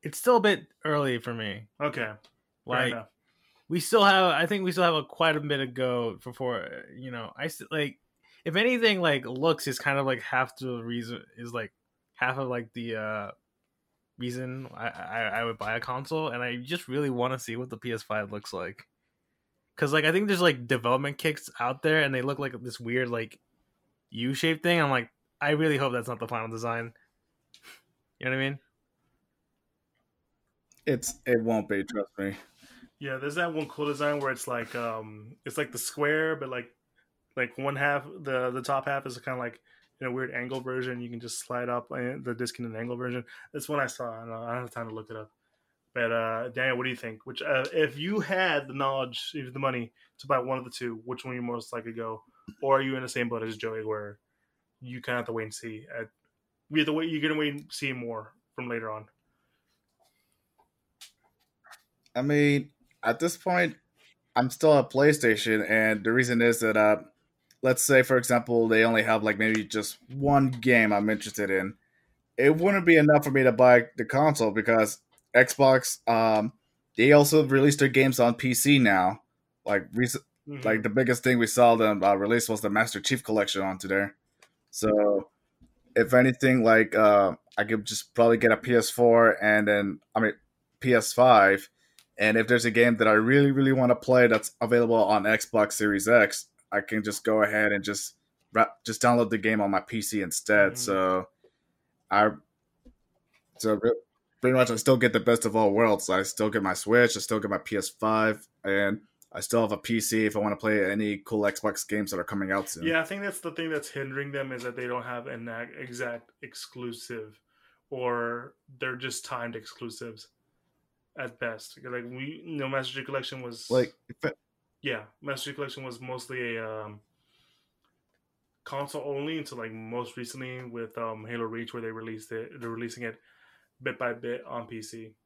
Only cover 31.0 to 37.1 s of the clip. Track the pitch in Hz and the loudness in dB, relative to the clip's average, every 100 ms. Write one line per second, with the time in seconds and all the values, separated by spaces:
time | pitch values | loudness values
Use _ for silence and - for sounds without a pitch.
31 | - - - 120 113 113 92 101 98 107 | -4 -10 -2 0 2 -2 -2 -4 -4 -6
32 | 98 - 98 98 - _ - - - _ | -8 -8 -8 -8 -18 _ -20 -20 -20 _
33 | 139 131 143 151 170 156 147 - 147 143 | -10 -8 -6 -4 -4 -4 -8 -6 -6 -2
34 | 147 147 139 123 - 120 117 123 117 110 | -2 -2 -4 -6 -6 -8 -6 -8 -8 -8
35 | 107 107 110 - - 143 143 120 - - | -12 -18 -20 -16 -12 -8 -8 -8 -10 -4
36 | 147 156 160 156 135 123 120 _ _ _ | -2 0 -2 -4 -8 -10 -12 _ _ _
37 | _ | _